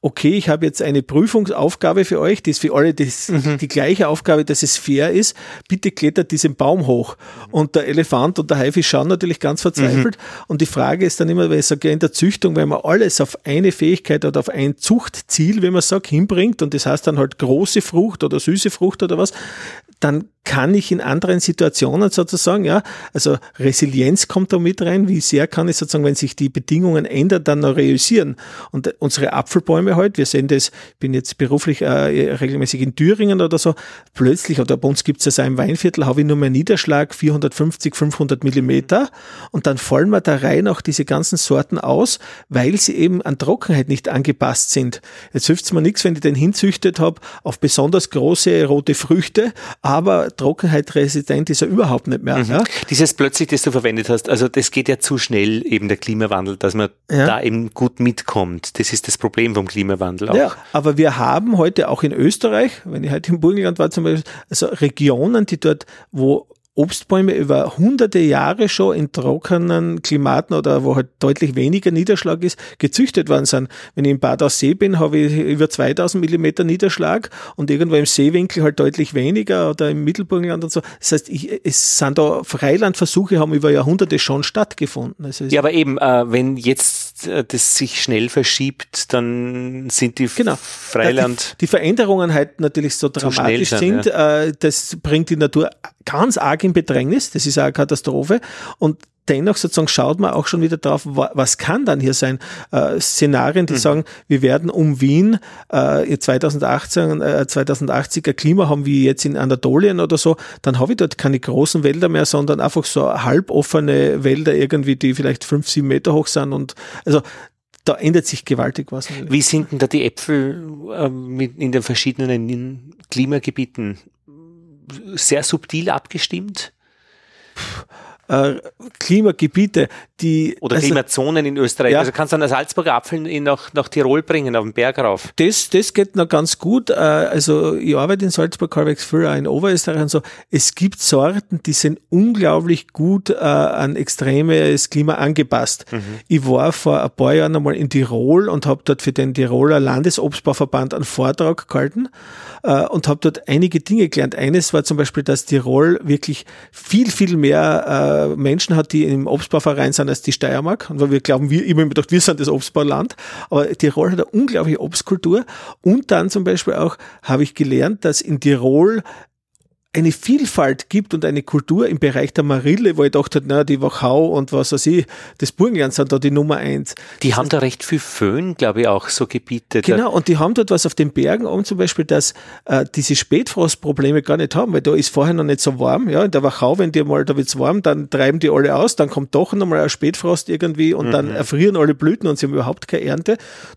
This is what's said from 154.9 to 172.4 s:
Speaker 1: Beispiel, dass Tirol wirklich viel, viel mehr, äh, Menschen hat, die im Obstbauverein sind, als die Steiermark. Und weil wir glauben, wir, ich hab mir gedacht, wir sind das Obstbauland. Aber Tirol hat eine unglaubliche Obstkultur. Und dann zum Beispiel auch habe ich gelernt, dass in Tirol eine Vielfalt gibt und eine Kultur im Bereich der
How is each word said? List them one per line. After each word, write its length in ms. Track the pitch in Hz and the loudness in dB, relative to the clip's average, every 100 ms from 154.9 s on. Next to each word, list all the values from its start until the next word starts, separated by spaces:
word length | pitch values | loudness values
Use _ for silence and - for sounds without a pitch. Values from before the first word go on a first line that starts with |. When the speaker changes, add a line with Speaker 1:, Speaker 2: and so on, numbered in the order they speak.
Speaker 1:
Beispiel, 280 | 147 139 - | -2 -2 -2
dass 220 | 143 139 | -2 -2
Tirol 540 | - 139 127 131 160 175 | 0 -2 2 2 4 2
wirklich 420 | 151 147 - 147 - - - | 0 -2 -2 -8 -12 -20 -20
viel, 380 | - - 208 240 | -20 0 2 2
viel 240 | - 190 | 0 0
mehr, 840 | 170 143 151 156 160 - 139 143 147 | 4 4 4 4 0 0 0 2 2
äh, 20 | 147 | 0
Menschen 400 | 147 139 165 - | 0 0 0 2
hat, 180 | 160 151 | 0 2
die 120 | 156 | 0
im 200 | 156 135 | 0 0
Obstbauverein 680 | 135 143 - 156 156 139 135 | -2 -4 0 0 0 0 0
sind, 140 | 135 139 | 0 -2
als 140 | 135 | -2
die 100 | - | -4
Steiermark. 600 | - 131 131 156 220 - | -2 -2 -2 -2 -4 -6
Und 80 | 147 | -2
weil 100 | 143 | 2
wir 120 | 139 | 2
glauben, 280 | - 131 143 | 2 0 2
wir, 140 | 160 | 0
ich 80 | 190 | 2
hab 60 | 156 | 2
mir 100 | 156 | 2
gedacht, 240 | 151 - | 0 2
wir 100 | 175 | 2
sind 180 | 170 147 | 2 0
das 100 | 147 | 0
Obstbauland. 640 | 143 - 156 147 139 233 - - - - | -2 -2 0 0 0 -4 -8 -18 -16 -2
Aber 180 | 143 147 | 0 0
Tirol 360 | - 147 151 160 | 0 0 2 0
hat 80 | 180 | 0
eine 60 | |
unglaubliche 540 | - 214 269 220 160 151 | 0 0 0 0 0 -2
Obstkultur. 640 | 147 - - 190 170 202 247 - - - | -4 -8 -2 -2 2 0 0 -16 -20 -2
Und 300 | 180 240 - | 2 2 2
dann 180 | 175 185 | 0 2
zum 140 | 202 | -2
Beispiel 320 | 180 185 - | 0 0 -2
auch 220 | - 165 - - - | -2 -2 -4 -20 -12
habe 180 | - 135 | -2 0
ich 140 | 143 | 0
gelernt, 500 | - 143 131 165 208 | 0 0 2 0 0
dass 160 | 165 143 | -2 -2
in 180 | - 147 | -2 0
Tirol 640 | 143 135 127 143 190 220 - - - _ _ _ _ _ _ | 2 2 4 4 4 2 -6 -20 -20 _ _ _ _ _ _
eine 200 | 151 165 | 0 0
Vielfalt 760 | - - 285 262 - 139 135 - | 0 0 2 2 0 0 0 -2
gibt 240 | 208 202 | -2 -2
und 120 | 160 | -4
eine 180 | 156 143 | -2 -2
Kultur 460 | - 147 - 180 233 | -2 -4 0 0 0
im 100 | 156 | 2
Bereich 320 | 143 135 139 | 0 0 0
der 140 | - | 0